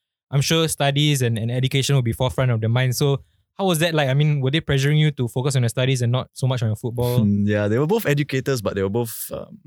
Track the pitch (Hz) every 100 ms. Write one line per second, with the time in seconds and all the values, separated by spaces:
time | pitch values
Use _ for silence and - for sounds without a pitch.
0 | _ _ _ 143 139 165 160 - 139 139
1 | 151 143 120 113 113 127 131 139 127 139
2 | 117 110 127 - 127 117 113 120 127 120
3 | 147 139 - _ _ - 190 160 170 160
4 | 139 135 151 147 131 160 - 139 143 151
5 | 151 143 120 131 139 127 117 - 131 131
6 | 120 127 - - 127 127 113 107 123 120
7 | 123 123 104 101 101 104 104 113 156 226
8 | 143 147 147 131 127 131 104 95 95 113
9 | 117 - - - - -